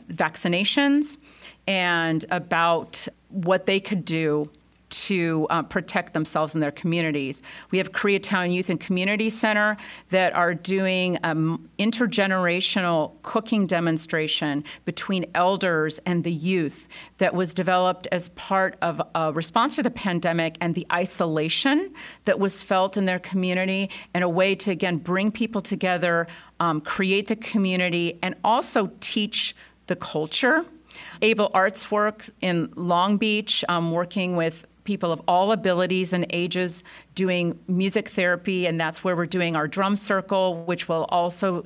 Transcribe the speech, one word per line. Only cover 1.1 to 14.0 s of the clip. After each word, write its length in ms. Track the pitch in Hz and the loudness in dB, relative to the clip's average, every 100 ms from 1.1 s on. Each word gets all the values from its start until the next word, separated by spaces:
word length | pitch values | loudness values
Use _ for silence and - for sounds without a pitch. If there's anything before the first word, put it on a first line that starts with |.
| - - - - - - | -6 -16 -20 -20 -10 -4
and 580 | 190 180 170 165 160 156 | 0 2 2 2 0 0
about 760 | 180 147 165 170 165 - - - - _ | -4 0 2 4 2 0 -6 -6 -8 _
what 380 | 196 170 185 190 | -4 2 2 2
they 120 | 190 | 0
could 260 | - 196 | 0 -4
do 440 | 147 160 156 151 151 - _ _ _ | -2 0 2 0 -2 -10 _ _ _
to, 580 | - - 185 170 160 156 | -6 0 0 2 0 0
uh, 120 | 165 | 0
protect 520 | 131 190 - 190 175 | -2 -4 -2 -2 -2
themselves 380 | 160 156 156 156 | -2 -2 0 0
and 80 | 165 | 0
their 120 | 147 | -2
communities. 720 | 143 175 170 160 147 135 - - - - | -2 -2 0 0 -2 -4 -8 -14 -20 -4
We 80 | 185 | -2
have 140 | 185 | -2
Koreatown 600 | - 202 196 - 196 175 | -2 2 2 2 0 2
Youth 180 | 180 185 | 0 0
and 100 | 165 | -4
Community 500 | - 180 185 208 220 | -2 -2 0 0 0
Center 460 | 226 220 208 208 208 - - - | 0 0 2 2 -2 -10 -20 -2
that 240 | 185 180 | 2 2
are 200 | - 175 | 4 2
doing 640 | 175 180 190 190 185 180 175 | 0 -2 0 2 2 0 0
an 460 | 165 160 160 165 - - | 0 0 0 -2 -8 -2
intergenerational 1300 | 208 226 226 208 196 190 175 175 - 202 180 165 151 - | -2 0 0 2 2 2 2 0 0 0 2 2 0 -6
cooking 460 | - 226 220 220 180 | -4 -4 0 0 2
demonstration 960 | 170 165 160 | 2 2 0